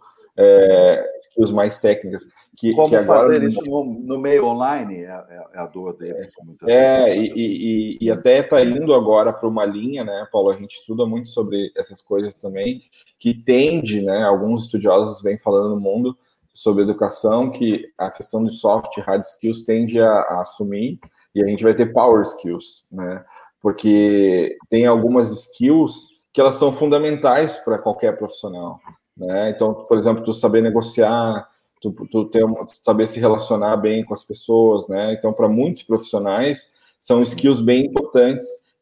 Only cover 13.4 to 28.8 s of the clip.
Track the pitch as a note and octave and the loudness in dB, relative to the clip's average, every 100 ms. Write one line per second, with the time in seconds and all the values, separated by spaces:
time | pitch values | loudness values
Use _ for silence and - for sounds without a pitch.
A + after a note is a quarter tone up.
13.4 | A#2+ B2+ D3+ E3+ A#2 G#2 F#2+ G2+ G#2 G2 | 2 4 2 0 -4 -4 -2 0 2 2
14.4 | G#2+ A#2 A2+ G#2+ G2+ F#2+ G#2+ G#2+ G2+ G#2+ | 0 -4 -4 -2 2 2 2 -4 -6 -4
15.4 | A2 G2 G#2 G#2 G2 G#2 B2 B2+ _ _ | 0 0 0 -2 -4 -2 -4 -6 _ _
16.4 | _ - A2 G2+ G2+ G2+ G#2 - G#2+ A2+ | _ -6 0 0 0 0 -4 -2 0 0
17.4 | C3 - A#2 G2+ - - F#3 - - A2 | -2 -2 -2 -2 -6 -10 -10 -10 -10 -4
18.4 | A2 - G#2+ A2 - - G2 G2 - - | -4 -2 0 0 -2 -10 -2 -2 -4 -8
19.4 | A2 A2+ A2+ A2+ A#2 A#2 A2+ G#2 - F2+ | -6 -4 -2 -2 0 2 4 4 0 -4
20.4 | F2+ - G#2 G2+ B2 F3 - _ _ G#2 | -8 -8 -8 -6 -8 -10 -16 _ _ -2
21.4 | G2+ G#2 A2+ A2 A2 A#2+ A#2+ A2 G2 - | -2 2 2 2 0 2 4 4 2 -6
22.4 | F2 F2 - - _ F#2+ F2+ F#2 - - | -10 -10 -12 -20 _ -12 -12 -12 -16 -20
23.4 | - _ G#2 G2 G#2+ G#2 G#2 G2+ G2 F#2 | -20 _ -4 -2 2 4 4 4 2 2
24.4 | E2 - _ A2+ A#2+ A2+ A#2 B2 A2 G#2 | 0 -6 _ 2 4 4 2 2 0 -4
25.4 | - - B2+ D#3+ D3 - - _ _ - | -12 -2 2 4 2 -4 -18 _ _ 2
26.4 | C3+ - C#3+ C3 D3+ D3 D3+ D3 C#3+ C3 | 2 2 0 0 0 0 0 0 0 2
27.4 | D#3 - - G#2+ A2 G#2 A2+ G#2 G#2 - | 0 -4 -4 -4 -4 -2 -2 -2 -8 -10
28.4 | G2+ F2+ E2+ - | -14 -12 -12 -14